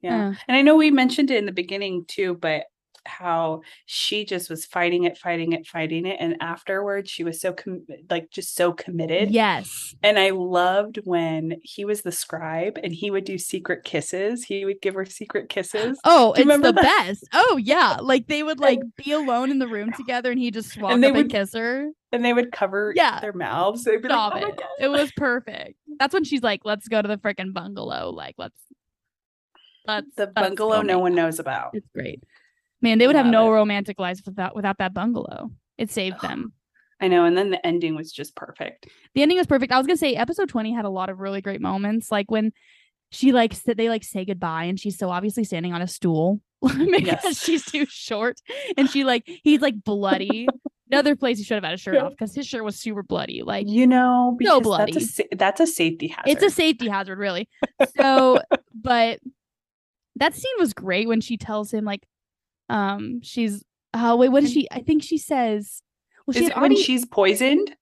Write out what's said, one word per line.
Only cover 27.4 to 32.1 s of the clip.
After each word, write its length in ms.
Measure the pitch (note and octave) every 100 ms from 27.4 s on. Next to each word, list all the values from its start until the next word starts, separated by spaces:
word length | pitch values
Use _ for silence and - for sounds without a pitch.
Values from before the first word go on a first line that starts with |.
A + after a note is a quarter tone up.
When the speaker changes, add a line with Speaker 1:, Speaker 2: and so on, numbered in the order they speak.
| F#3+
Speaker 2:
bungalow. 560 | F#3+ F3+ G3 - - F2
Like, 240 | E2+ C#2 -
let's, 220 | F2+ _ _ _ _ _ _ _ _ _ _ _ _ _ -
let's, 280 | G#3+ G3 -
Speaker 1:
The 80 | G3+
Speaker 2:
let's 60 |
Speaker 1:
bungalow 420 | G3 F#3+ F#3+ G#3+ A3
Speaker 2:
go 40 |
Speaker 1:
no 120 | G3+ F#3
Speaker 2:
make 60 |
Speaker 1:
one 100 | F3+
Speaker 2:
out." 40 | F3
Speaker 1:
knows 220 | E3 D#3+
about. 320 | D#3 B2+ -
Speaker 2:
It's 140 | G#3 -
great. 300 | - -